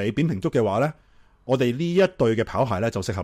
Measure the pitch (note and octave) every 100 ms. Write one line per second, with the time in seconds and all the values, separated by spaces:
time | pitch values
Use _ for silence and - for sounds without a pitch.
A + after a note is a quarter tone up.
0 | G#2 A2+ E3 G2 D#3+ C3+ G#2+ G2+ D3 -
1 | _ - - _ - B2+ B2 B2 E3+ F3
2 | F#3 - A#2+ A2+ A2 F#2+ A#2+ F#2+ A#2 G#2+
3 | F#2 F#2